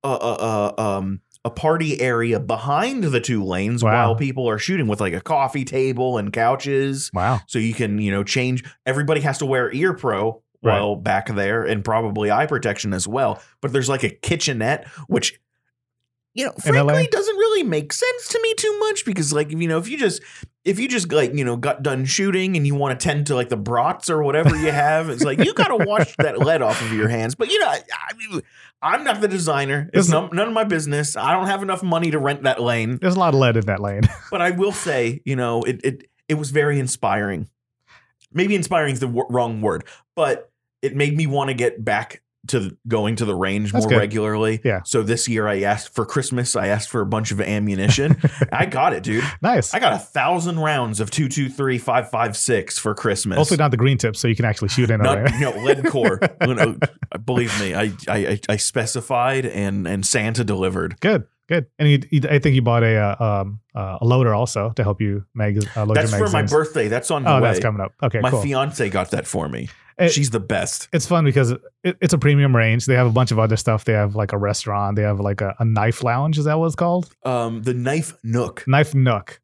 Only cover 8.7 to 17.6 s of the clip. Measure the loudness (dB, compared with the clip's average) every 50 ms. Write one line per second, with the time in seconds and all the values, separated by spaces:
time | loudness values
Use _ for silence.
8.7 | -20 _ _ -2 -2 0 0 0 0 0 0 -2 -2 -2 -2 0 0 0 0 0
9.7 | -2 0 0 -2 -2 -2 -2 -2 -2 0 -2 -2 -4 -6 _ _ _ _ 0 0
10.7 | 2 2 0 -2 -4 -4 -2 -2 -2 -2 -2 -2 -4 -2 0 0 0 -2 0 -2
11.7 | -2 -2 -2 -2 -2 0 0 -2 -2 -2 0 0 2 2 0 0 -2 -2 -2 -2
12.7 | -4 -4 -4 -4 -4 -4 -4 -4 -2 -2 -2 -2 -2 -4 -12 _ _ _ -8 -2
13.7 | -2 -2 0 0 -2 -2 -2 -4 -4 _ -4 -4 -4 -2 -2 -4 -2 -2 -2 -2
14.7 | -2 -4 -6 -16 -20 -20 -8 -4 -2 -2 -2 -2 -6 _ _ _ _ _ _ _
15.7 | _ _ _ _ _ _ _ _ _ _ _ _ _ -6 -6 -6 -6 -4 0 2
16.7 | 2 4 4 4 4 2 2 2 0 0 0 -2 0 0 0 2 2 0